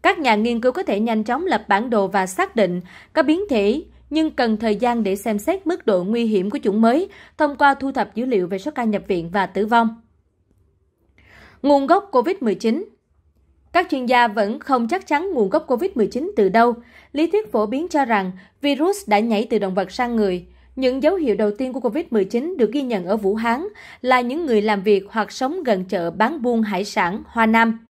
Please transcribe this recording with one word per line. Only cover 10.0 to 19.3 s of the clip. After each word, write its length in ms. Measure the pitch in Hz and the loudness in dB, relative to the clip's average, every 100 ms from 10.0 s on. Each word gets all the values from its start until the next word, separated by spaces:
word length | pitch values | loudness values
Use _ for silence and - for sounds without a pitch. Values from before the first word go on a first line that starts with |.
| _ _ _ _ _ _ _ _ _ _ _ _ _ - - _ | _ _ _ _ _ _ _ _ _ _ _ _ _ -20 -20 _
Nguồn 240 | 269 285 269 | 2 2 4
gốc 220 | 349 - | 0 2
covid 240 | 254 240 381 | 0 0 -2
mười 140 | 226 | -2
chín 340 | 185 226 269 392 _ _ _ _ _ _ _ _ - | -2 -2 -2 -6 _ _ _ _ _ _ _ _ -2
các 100 | 370 | 0
chuyên 160 | 285 247 | -2 2
gia 220 | 247 240 | 4 2
vẫn 300 | 208 202 269 | 2 -2 -4
không 300 | - 262 233 | -2 0 0
chắc 180 | 359 - | -4 -2
chắn 240 | 294 381 | -2 -2
nguồn 140 | 311 196 | 0 0
gốc 160 | 302 311 | 0 0
covid 240 | 240 381 | -2 -2
mười 120 | 285 208 | 0 -2
chín 260 | 240 339 403 | -2 -4 0
từ 120 | 190 | 2
đâu. 260 | 220 233 233 - - _ | 4 2 0 -10 -20 _
Lý 140 | 277 320 | -2 0
thuyết 260 | 403 427 | 0 -2
phổ 140 | 226 214 | -2 -2
biến 220 | 262 349 | -4 -2
cho 160 | 302 | -2
rằng 280 | 262 214 185 185 - _ | 0 0 -2 -8 -18 _
virus 480 | 285 277 330 403 - | -2 0 0 -2 0
đã 100 | 208 | 0
nhảy 280 | 233 | 2